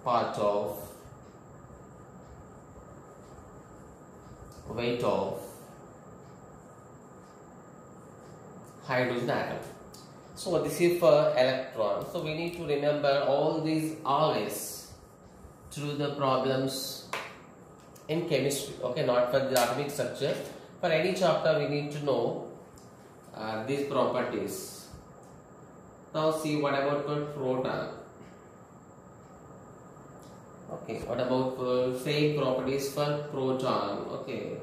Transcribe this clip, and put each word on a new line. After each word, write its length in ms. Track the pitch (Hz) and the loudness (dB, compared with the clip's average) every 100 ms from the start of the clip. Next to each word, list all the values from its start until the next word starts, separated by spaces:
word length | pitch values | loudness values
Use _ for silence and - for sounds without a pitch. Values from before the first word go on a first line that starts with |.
part 320 | - 120 110 - | 4 4 2 2
of 400 | 104 101 104 - - - - - - - - - - - - - - - - - - - - - - - - - - - - - - - - - - - - - - - - | 4 4 0 -6 -12 -16 -18 -20 -20 -20 -20 -20 -18 -18 -18 -18 -18 -20 -18 -18 -18 -20 -20 -20 -18 -18 -18 -18 -18 -18 -18 -18 -18 -18 -18 -20 -20 -20 -18 -18 -16 -14 -8
weight 340 | 110 120 120 | -2 0 2
of 380 | 113 95 - - - - - - - - - - - - - - - - - - - - - - - - - - - - - - - - - - - - | 2 2 0 -4 -10 -14 -18 -18 -18 -20 -20 -20 -18 -20 -20 -20 -20 -20 -20 -20 -20 -20 -20 -20 -20 -20 -20 -20 -18 -18 -18 -18 -18 -18 -16 -16 -18 -16
hydrogen 460 | - 127 123 120 135 | -2 0 2 0 0
atom. 280 | 113 - - - - - - - - - | 0 -2 -6 -8 -14 -18 -18 -18 -20 -18
So 280 | - 190 160 | -8 0 2
this 160 | 143 - | 2 4
is 200 | 175 - | 4 8
for 320 | 165 147 147 | 8 10 8
electron. 760 | 127 131 127 - 113 104 98 - | 6 4 4 -2 0 0 0 -2
So 100 | 170 | -4
we 120 | 156 | -2
need 220 | 156 170 170 | -2 -4 -4
to 100 | 151 | -2
remember 580 | 143 147 147 143 143 - | 2 2 4 4 4 4
all 360 | 143 156 160 | 4 4 2
these 340 | 156 156 151 - | 2 2 0 -2
always 880 | 135 143 156 147 - - - - - - - - - - - - - | 2 4 4 4 -2 -4 -8 -10 -14 -18 -20 -20 -20 -20 -20 -20 -12
through 260 | 147 147 143 | -6 -4 -2
the 180 | 147 | -2
problems 920 | - 135 127 131 131 135 - - - - - - - - - - - - - - | 2 4 4 4 2 0 -2 -6 -10 -8 -8 -8 -14 -20 -20 -20 -20 -20 -18 -2
in 220 | 160 160 | -2 2
chemistry. 460 | 139 143 - - 120 | 2 2 0 -4 -6
Okay, 240 | 120 139 131 | -4 0 4
not 240 | 123 123 | 4 4
for 80 | 135 | 4
the 140 | 131 | 4
atomic 380 | 131 - 131 147 | 4 4 2 -2
structure. 460 | - 110 - 139 185 - - - - | -2 -4 0 -2 -2 -6 -12 -16 -2
For 60 | 175 | 2
any 280 | 156 180 | 4 2
chapter 440 | 185 175 156 160 151 | 4 4 6 4 4
we 100 | 143 | 4
need 220 | 147 147 | 0 -2
to 120 | - | -2
know, 440 | 143 117 113 - - - - - - - - - - | 2 2 2 -2 -8 -14 -18 -20 -20 -20 -20 -20 -16
uh, 300 | - 110 110 120 | -6 -4 -4 -2
these 200 | 143 - | -2 2
properties. 1000 | 131 120 123 117 107 95 - - - - - - - - - - - - - - - - | 2 4 2 0 -2 -4 -6 -10 -14 -16 -18 -18 -20 -20 -20 -20 -20 -20 -20 -20 -20 -6
Now 200 | 156 156 | 2 2
see 240 | 151 156 151 | 2 0 2
what 160 | 143 | 2
about 320 | 139 143 143 | 2 2 0
for 220 | 143 147 147 | 0 -2 -2
proton. 640 | 139 127 127 - - - - - - - - - - - - - - - - - - - - - - - - - - - - - - - | -2 0 0 0 -2 -4 -8 -16 -18 -20 -20 -20 -20 -20 -20 -20 -20 -20 -20 -20 -20 -18 -18 -18 -18 -18 -18 -18 -18 -18 -18 -18 -18 -12
Okay, 280 | - - 110 - | -10 -8 -8 -2
what 140 | 123 | 0
about 360 | 123 127 131 131 | 2 2 2 -2
for 400 | 127 127 127 127 | 0 2 2 0
same 380 | 147 147 151 147 | 0 4 4 4
properties 560 | 131 127 127 139 139 | 2 2 0 0 -2
for 360 | 147 147 147 - | 0 0 0 -2
proton? 800 | 139 131 127 127 104 101 98 - | -2 0 2 2 0 0 -4 -4
Okay. 480 | - - 110 85 82 | -6 -6 -6 -6 -8